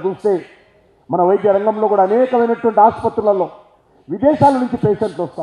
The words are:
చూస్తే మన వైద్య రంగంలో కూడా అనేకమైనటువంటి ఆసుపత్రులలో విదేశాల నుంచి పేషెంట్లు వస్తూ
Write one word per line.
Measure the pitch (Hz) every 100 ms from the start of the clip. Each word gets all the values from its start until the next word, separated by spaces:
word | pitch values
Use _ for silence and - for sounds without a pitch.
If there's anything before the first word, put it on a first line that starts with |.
| 185
చూస్తే | 180 208 180 - - _ _ _ _ -
మన | 170 180
వైద్య | 196 202 196
రంగంలో | 214 214 214
కూడా | 202 190
అనేకమైనటువంటి | 226 254 247 233 226 233 208 220
ఆసుపత్రులలో | 220 226 226 208 196 160 - _ _ _ _ -
విదేశాల | 185 277 302 285 254
నుంచి | 247 240 214
పేషెంట్లు | 196 214 160
వస్తూ | 170 -